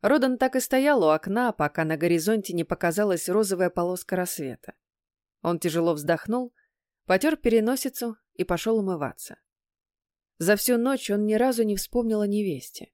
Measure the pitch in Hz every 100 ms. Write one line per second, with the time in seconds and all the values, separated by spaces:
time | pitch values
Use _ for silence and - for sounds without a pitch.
0 | 202 285 262 254 262 262 - 262 277 285
1 | 160 156 - 202 247 214 147 - 160 156
2 | 170 170 165 220 196 170 165 170 175 180
3 | 208 208 - 190 208 190 185 180 175 180
4 | - 185 180 - 139 120 - - _ _
5 | _ _ _ _ 170 170 175 160 165 151
6 | 147 165 - 233 247 _ _ _ _ _
7 | _ 185 294 311 240 226 220 262 269 -
8 | 240 220 _ _ 180 175 - 226 190 175
9 | 139 - - - _ _ _ _ _ _
10 | _ _ _ _ 165 208 - 240 240 269
11 | - 202 208 214 254 233 220 196 - 240
12 | 226 214 208 202 202 139 - - -